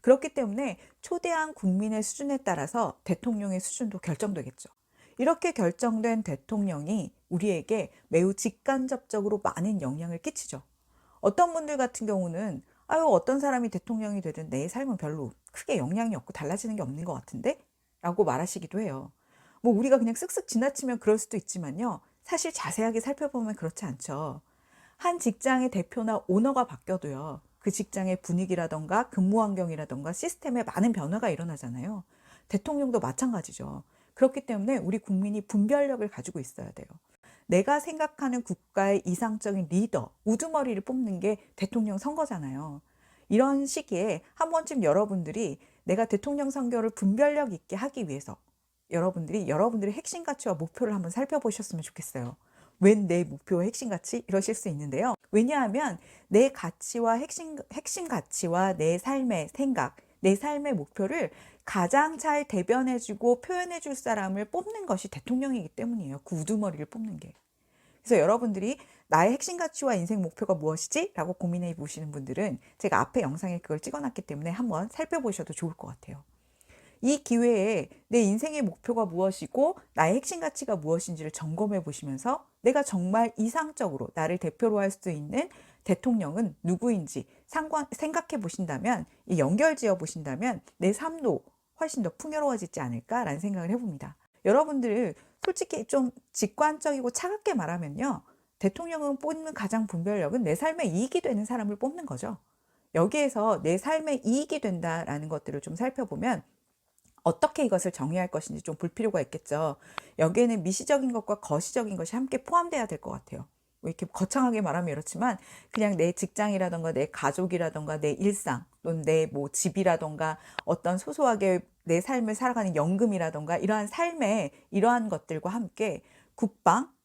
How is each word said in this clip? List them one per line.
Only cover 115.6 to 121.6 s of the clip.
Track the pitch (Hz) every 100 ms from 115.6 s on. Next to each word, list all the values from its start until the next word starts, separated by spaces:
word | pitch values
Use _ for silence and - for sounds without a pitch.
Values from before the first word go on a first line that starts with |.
| _
그냥 | - 208 180
내 | 165
직장이라던가 | - 185 - 208 196 180 170 165
내 | 147 -
가족이라던가 | - 143 143 180 175 165 156 151 156
내 | 151
일상 | 143 202 202 - 123 - _
또는 | 165 165
내, | 151 160 156
뭐, | 139 139
집이라던가 | - 180 190 185 160 156 151 160 156 - - -
어떤 | 170 175 180
소소하게 | - 294 269 220 196 180